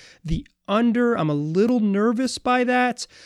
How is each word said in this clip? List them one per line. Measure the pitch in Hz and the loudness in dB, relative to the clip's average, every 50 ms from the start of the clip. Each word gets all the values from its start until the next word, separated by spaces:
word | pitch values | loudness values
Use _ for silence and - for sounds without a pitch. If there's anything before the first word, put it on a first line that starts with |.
| - - - _ - | -20 -20 -20 _ -6
the | 156 170 - - - _ _ - | -6 -6 -6 -6 -10 _ _ -6
under. | - 202 220 240 240 220 240 240 240 233 | -2 0 2 2 2 2 2 0 0 0
I'm | - 160 151 | 0 0 -2
a | 147 | -2
little | 147 147 156 160 185 214 233 247 247 | -2 -2 -2 0 2 2 2 2 2
nervous | 214 202 196 202 214 233 233 226 262 240 - - | 0 0 0 2 2 0 0 0 -2 -4 -4 -4
by | - 254 247 254 247 | -2 0 0 0 0
that, | 247 247 247 247 247 233 - - - - - - | 0 0 0 0 0 -2 -6 -12 -14 -16 -20 -20